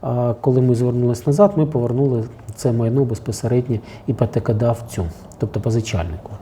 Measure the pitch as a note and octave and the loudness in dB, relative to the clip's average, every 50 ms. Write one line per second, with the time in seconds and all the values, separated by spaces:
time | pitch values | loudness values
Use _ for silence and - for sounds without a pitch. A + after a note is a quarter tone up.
0 | - B2+ A#2+ B2 B2 A#2+ A2+ - - C#3 B2+ C3 B2+ B2 B2 A2+ B2 B2 A#2+ B2 | -4 -2 -2 0 0 0 -2 0 0 2 4 4 4 4 4 4 2 0 2 2
1 | A#2+ A#2+ A#2+ - - D3+ C#3+ E3 G#3 G3 G3+ E3 D3+ D3 D3+ C3 A#2+ A#2+ A#2 B2 | 2 2 0 0 0 0 4 6 6 4 6 2 0 2 0 -2 0 0 2 2
2 | C#3+ C#3 B2 A#2 A2 A2+ - - - - - - - B2+ A#2 A#2 A#2 A2+ A#2 C#3 | 2 2 2 0 -2 -4 -10 -16 -16 -16 -14 -2 0 0 2 2 2 2 2 2
3 | C#3 A#2+ A2+ G#2 - - G#2+ - - A2+ A#2+ B2 B2 - A#2 G#2+ - - - - | 2 0 -2 -4 -4 -8 -6 -4 -2 0 0 0 2 0 -4 -4 -4 -10 -20 -10
4 | - - A#2 - - - - - - - A2+ G#2 A#2+ A#2+ A#2 - - - - - | -4 -4 0 0 0 0 0 -2 0 0 0 2 2 0 0 -2 -6 -10 -6 -6
5 | F2+ E2 - - - - - - - G#2+ - G#2 G2+ A2+ A2 A#2 A2 - - F#2 | -6 -6 -6 -10 -18 -20 -6 -4 -4 -4 -4 -2 -2 0 0 0 -2 -2 -2 -2
6 | E2 E2+ D#2 - - - G#2+ G2+ | -2 -4 -6 -10 -10 -14 -16 -16